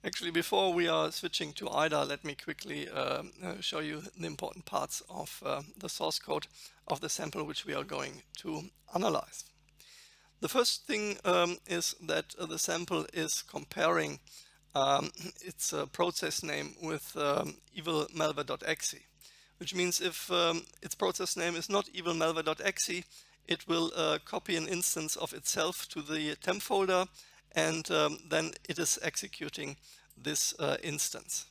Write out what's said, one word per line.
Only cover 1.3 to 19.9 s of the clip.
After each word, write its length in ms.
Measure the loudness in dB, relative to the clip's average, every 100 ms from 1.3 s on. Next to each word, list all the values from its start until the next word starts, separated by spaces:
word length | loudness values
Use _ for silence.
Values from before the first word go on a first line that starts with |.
| -2 -4
to 140 | -4 -2
ida, 340 | 2 4 4 2
let 180 | -2
me 120 | -6 -8
quickly, 520 | -8 -8 -6 -6 -4
um, 420 | -2 0 -2 -4 -10
uh, 160 | -8 -4
show 200 | -4 -2
you 240 | -4 -6 -10 -8
the 120 | -8
important 360 | -6 -8 -8
parts 380 | -4 -2 -2 -6 -8
of, 320 | -8 -8 -6
uh, 200 | -4 -4 -6 -10
the 100 | -8
source 300 | -2 0 0
code 260 | -2 -4 -4 -16 -20 -20 -4
of 140 | -4
the 80 | -2
sample 340 | -4 -4 -4
which 220 | -4 -6 -4
we 80 |
are 100 | -4
going 380 | -4 -4 -4 -8 -16 -10
to 320 | -6 -6 -8 _ -4
analyze. 520 | 0 2 2 -2 -14 -16 _ _ _ -20 -20 -20 -20 _ _
The 60 | 2
first 380 | 4 4 2 -2
thing, 320 | -2 0 0 4
um, 320 | 6 4 0 -4
is 300 | -2 -2 -4
that, 320 | -2 -2 -2 -8
uh, 80 | -6
the 140 | -2
sample 480 | 0 0 0 -2 -2
is 280 | -4 -2 -2
comparing, 760 | -4 -10 -8 2 4 4 0 -6 -14 -20 -20 -20 _ 2
um, 340 | 4 4 2 -6 -12 -10
its, 320 | -14 -4 -2
uh, 140 | -2 -4
process 560 | 2 0 2 -2 -2
name 320 | -2 -4 -4 -6
with, 340 | -4 -4 -4 0
um, 400 | 2 4 2 -6 -12
evil 320 | -8 0 0 0 2
malware 300 | 2 2 -2
dot 160 | -2
exe, 340 | -2 -2 -2 -6 -16 _ -20 -20 -20 _
which 160 | -4
means 260 | 0 2